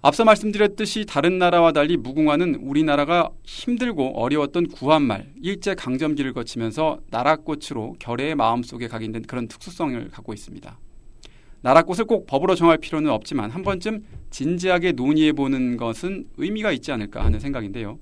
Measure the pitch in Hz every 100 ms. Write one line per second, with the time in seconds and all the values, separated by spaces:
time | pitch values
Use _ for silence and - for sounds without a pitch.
0 | 147 147 226 214 214 208 208 208 214 214
1 | 214 - 175 185 180 175 165 151 151 170
2 | 123 139 151 147 180 139 135 143 156 143
3 | 143 175 165 - - - - 240 247 175
4 | 131 - 123 147 143 175 170 - 135 156
5 | 135 101 - - 165 196 202 190 - 131
6 | 151 143 131 123 117 120 113 107 160 -
7 | - 113 131 156 160 147 - 123 110 117
8 | - 120 143 151 110 120 120 123 117 113
9 | 110 113 113 120 117 - - - 156 120
10 | - - - 104 - - - - - -
11 | - - - - - - 127 147 165 180
12 | 220 226 - 139 185 185 170 160 - 160
13 | 151 110 - 139 107 147 196 185 214 214
14 | - - - - 139 175 185 180 180 131
15 | 131 156 156 143 135 135 127 120 117 110
16 | 180 196 - - 160 214 214 131 - 127
17 | 104 113 - 107 139 135 101 113 104 120